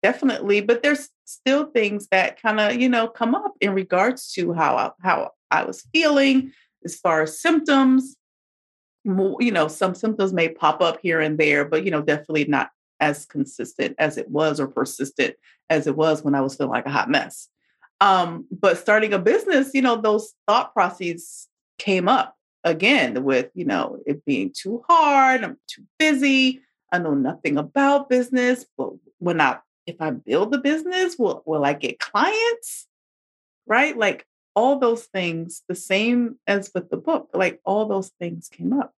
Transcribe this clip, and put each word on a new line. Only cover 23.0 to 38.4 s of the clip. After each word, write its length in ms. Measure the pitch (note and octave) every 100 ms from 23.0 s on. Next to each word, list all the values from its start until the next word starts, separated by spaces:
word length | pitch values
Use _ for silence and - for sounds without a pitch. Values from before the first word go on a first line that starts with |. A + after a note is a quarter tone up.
| C3+ A2+
with, 260 | C3+ C3 A#2+
you 100 | -
know, 340 | E3 F#2+ - - -
it 180 | D3
being 280 | - C3 F#2+
too 280 | - F#3+ A#3 -
hard, 560 | E4+ D4+ C#4+ C4 C4
I'm 140 | G#3+ - -
too 180 | - - _
busy, 640 | D#4 C#4+ C#4 C4+ C4 C4 _ _ _
I 60 | F3+
know 160 | E3+
nothing 420 | C#3+ C3 - D#3 C#3+
about 520 | D3+ - C#4 C#4+ C#4
business, 580 | B3+ B3 B3+ B3 B3+ - -
but 140 | C3 - _ _
when 220 | F3 E3+
I, 180 | C#3+ - _ _ -
if 140 | -
I 100 | D#3
build 420 | C3 - C3+ G#3
the 60 | C4+
business, 580 | C#4 D#4+ D#4+ F#4 F#4 F4
will, 240 | G#3+ - -
will 180 | D#3
I 80 | C#3+
get 260 | D3 C3 -
clients? 880 | - G3+ D#4 G#4+ A#4 A#4 - - - _ _ _ _ _ _ _ _
Right? 300 | A3 D4 B3
Like, 300 | G#3 - - _ _
all 240 | - B3 C#4
those 260 | B3 A#3
things, 580 | - F#3+ F3 E3 E3 - _
the 60 |
same 640 | F3+ - F#3+ A3+ A#3+ A#3+ - -
as 240 | G3+ G3
with 160 | F#3 F3+
the 60 | F3
book, 340 | - D#4+ -
like, 280 | - F#3 -
all 220 | - G3+ A3
those 240 | G3 F#3+ _
things 280 | F3 E3+